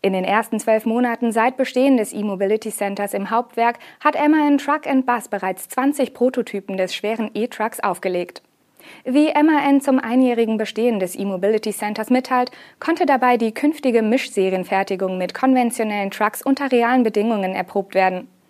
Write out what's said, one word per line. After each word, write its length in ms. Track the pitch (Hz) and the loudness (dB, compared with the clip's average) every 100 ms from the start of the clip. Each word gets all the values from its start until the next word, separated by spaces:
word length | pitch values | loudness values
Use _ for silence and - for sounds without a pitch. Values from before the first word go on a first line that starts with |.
In 120 | 196 | 0
den 100 | 190 | 0
ersten 360 | 185 208 - 214 | 0 0 0 -4
zwölf 260 | 220 220 220 | 2 0 2
Monaten 460 | 233 247 226 233 | 0 0 0 -2
seit 260 | 220 233 262 | 2 0 0
Bestehen 400 | 254 254 277 254 | -2 2 4 2
des 160 | 208 | 0
E-Mobility 580 | - 208 190 196 220 220 | -4 -6 -2 0 -2 -4
Centers 420 | - 202 196 202 | -6 -6 -4 -6
im 160 | 202 196 | -6 -2
Hauptwerk 500 | 226 240 - 233 240 - - | -4 -4 -2 -2 -2 -16 -4
hat 120 | 302 294 | -4 0
M 180 | 294 | 2
A 140 | 311 294 | 4 4
N 100 | 285 | 2
Truck 300 | 285 302 294 | 0 -2 0
and 180 | 269 254 | 0 0
Bus 220 | 240 - | -4 -4
bereits 420 | 202 190 185 - | -6 -6 -6 -6
zwanzig 440 | - 277 294 262 | -2 0 0 -4
Prototypen 640 | - 247 254 - 202 196 190 | 0 0 0 -6 -8 -2 0
des 180 | 185 - | 0 -2
schweren 360 | 208 226 214 | -4 -4 -4
E-Trucks 460 | 208 247 - 226 - | -4 -6 -2 -6 -2
aufgelegt. 600 | 208 175 190 180 175 - _ _ _ _ - - - | -4 -2 -2 -2 -4 -12 _ _ _ _ -20 -12 0
Wie 220 | 262 302 | 4 4
M 200 | - 311 | 4 4
A 160 | 302 277 | 4 4
N 120 | 277 | 4
zum 200 | 277 262 | 4 0
einjährigen 580 | 226 247 254 233 226 220 | 2 2 4 2 0 0
Bestehen 420 | 214 - 240 214 | -2 0 0 0
des 180 | 180 - | -4 -4
E-Mobility 540 | 202 185 196 214 214 | -4 0 0 0 -2
Centers 380 | 196 214 214 220 | -4 -6 -6 0
mitteilt, 420 | 254 254 254 247 - - _ | 0 2 -2 -2 -6 -20 _
konnte 260 | - 330 285 | -4 0 2
dabei 320 | 269 254 240 | 4 4 2
die 160 | 226 | 0
künftige 480 | 220 294 311 269 226 | 0 0 0 2 2
Mischserienfertigung 1160 | 214 262 - - 190 185 175 190 196 190 190 185 | 2 0 0 -2 0 0 -2 -2 -2 -2 -4 -4
mit 160 | 180 | -6
konventionellen 800 | - 262 254 240 233 220 208 196 | 0 2 4 2 -2 -4 -2 -6
Trucks 300 | - 214 - | -2 -2 -2
unter 300 | 277 269 277 | -2 -2 2
realen 320 | 247 233 254 | 2 4 2
Bedingungen 500 | 226 214 220 214 190 | 2 0 0 -2 -2
erprobt 400 | 185 180 202 196 | -4 -4 -4 -2
werden. 340 | 190 190 185 180 _ | 0 0 -2 -10 _